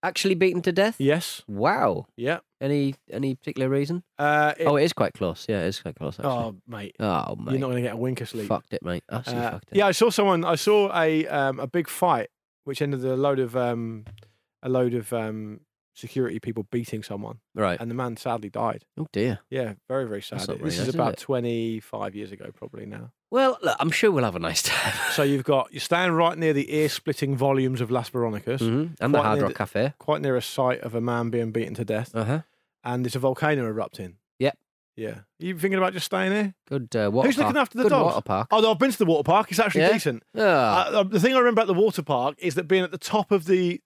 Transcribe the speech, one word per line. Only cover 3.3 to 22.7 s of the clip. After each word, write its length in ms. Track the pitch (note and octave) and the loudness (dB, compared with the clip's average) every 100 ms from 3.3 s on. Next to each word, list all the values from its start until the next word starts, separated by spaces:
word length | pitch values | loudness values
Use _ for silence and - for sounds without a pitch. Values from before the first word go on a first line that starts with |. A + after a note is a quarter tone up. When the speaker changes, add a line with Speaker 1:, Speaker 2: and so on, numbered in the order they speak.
| C3 | -6
Speaker 1:
particular 340 | - - C3 | -8 -4 0
reason? 340 | C#3 C#3+ F3 - _ | 0 0 -4 -8 _
Speaker 2:
Uh, 340 | D3 D3+ D3+ - | 0 2 2 2
it 80 | D#3+ | 2
Speaker 1:
Oh, 100 | D3 | 4
it 80 | |
is 80 | D#3+ | 2
quite 200 | - F#2+ | 2 -2
close. 320 | - F#2 E2 - | -2 -4 -4 -4
Yeah, 140 | G#2 | -2
it 40 | E2+ | -2
is 120 | G2 | -4
quite 160 | F2 - | -10 -8
close, 240 | - - | -10 -6
actually. 100 | C#3+ | -4
Speaker 2:
Oh, 220 | B2 A#2 F#2+ - | -4 -4 -10 -16
mate. 280 | A#2 G2+ _ | -14 -14 _
Speaker 1:
Oh, 360 | G#2+ F2 - G#1 | -2 -2 -4 -8
mate. 140 | G#1+ | -4
Speaker 2:
You're 60 | C3 | -2
not 80 | C3 | -2
gonna 120 | B2 | -2
get 120 | B2 | -4
a 40 | A2+ | -4
wink 220 | B2+ B2 | -4 -4
of 80 | A#2 | -8
sleep. 180 | A2+ G#2 | -8 -2
Speaker 1:
Fucked 240 | A2 - | -4 -4
it, 100 | - | -8
mate. 200 | F2 F2 _ | -6 -8 _
Absolutely 360 | A2+ B2+ A#2+ A#2+ | -8 -6 -4 -4
Speaker 2:
Uh, 40 | |
Speaker 1:
fucked 200 | G#2 _ | -6 _
it. 60 | G3 | 2
Speaker 2:
yeah, 100 | G3+ | 2
I 40 | |
saw 180 | F3+ A3+ | 4 2
someone, 340 | - G3+ F3 | 4 2 4
I 120 | E3+ E3 | 2 0
saw 360 | - G#3 G3 F3 | 4 4 4 2
a, 300 | D#3+ D#3 D#3 | 2 2 0
um, 320 | D3 C3+ C3+ | 0 0 -2
a 80 | C3 | -4
big 200 | F3 D#3+ | -4 -4
fight, 420 | - F3 C3+ A2 _ _ _ - | -2 0 2 -2 _ _ _ -12
which 160 | C3+ | -4
ended 220 | C#3+ C#3 B2+ | -2 -2 -2
a 100 | C3 | 0
load 240 | C#3+ C3+ | 2 2
of, 160 | B2 B2 | 0 0
um, 500 | B2 A#2+ A#2 A2 A2 G#2 _ _ _ _ | 0 -2 -6 -10 -16 -20 _ _ _ _
a 60 | B2+ | -2
load 240 | B2+ B2 | 0 2
of, 180 | A#2+ G#2+ | 0 -4
um, 480 | A#2+ A2 A2 G#2+ G#2+ _ _ _ - | -4 -4 -6 -10 -14 _ _ _ -18
security 440 | A#2 - B2+ A2+ | -10 -4 -2 -4
people 240 | - A2+ G2 | -6 -8 -6
beating 320 | A#2+ A#2 A2+ | -6 -6 -10
someone. 340 | G#2 G2+ G#2+ A2+ _ | -8 -10 -10 -14 _
Speaker 1:
Right. 260 | - G2+ F2 | -2 0 0
Speaker 2:
And 100 | A#2 | -4
the 40 | A#2+ | -6
man 220 | B2 A2+ | -6 -6
sadly 320 | C3 A#2 G#2 | -6 -6 -6
died. 340 | G#2+ A2+ - _ - | -4 -4 -4 _ -12
Speaker 1:
Oh, 80 | D#3 | -8
dear. 280 | G2 A#2 G#2 _ | -2 -2 -2 _
Speaker 2:
Yeah, 220 | C3 A#2 G2 _ | -6 -6 -8 _
very, 200 | C3 B2 | -6 -4
very 160 | G2+ | -8
sad. 160 | - - | -8 -8
Speaker 1:
That's 80 | F#2 | -8
not 80 | - | -6
Speaker 2:
This 40 | |
Speaker 1:
very 80 | D#3+ | -4
Speaker 2:
is 60 | E3+ | -4
Speaker 1:
nice, 80 | B2+ | -2
is 80 | - | 0
Speaker 2:
about 180 | A#2+ | -2
Speaker 1:
it? 60 | - | -4
Speaker 2:
twenty-five 960 | - C3 A#2+ A#2 A2+ A2+ - G#2+ G2+ G2+ | -4 -2 -2 -2 -4 -6 -10 -10 -10 -10
years 160 | G2+ | -14
ago, 180 | G2 - - | -14 -18 -16
probably 320 | G#2+ | -16